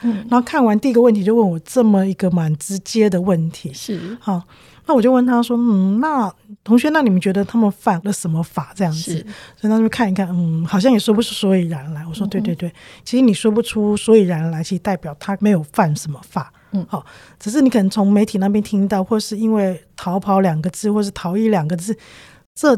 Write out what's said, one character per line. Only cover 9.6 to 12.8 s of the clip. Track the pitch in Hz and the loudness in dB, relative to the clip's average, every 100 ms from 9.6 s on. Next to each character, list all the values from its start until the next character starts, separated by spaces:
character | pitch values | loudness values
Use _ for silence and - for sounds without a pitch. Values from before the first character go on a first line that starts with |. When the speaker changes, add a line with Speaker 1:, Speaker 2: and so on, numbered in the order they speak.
| 214 | 0
Speaker 2:
以 | |
他 | 220 | 2
们 | 220 | 0
看 | - 220 | 0 -2
一 | |
看， | 185 185 | -2 -2
嗯， | 180 165 160 | -2 -2 -2
好 | 165 196 | -2 2
像 | 247 | 4
也 | 233 | 2
说 | 233 | 2
不 | 208 | 0
出 | 233 | 0
所 | - 196 190 | -2 0 0
以 | 170 | 0
然 | 156 143 | -6 -10
来。 | 151 165 | -12 -10
我 | |
说： | 160 202 | -8 -6
Speaker 1:
嗯 | |
哼。 | |
Speaker 2:
“对， | 196 | -4
对， | 214 | -4
对， | 165 175 - | -4 -8 -12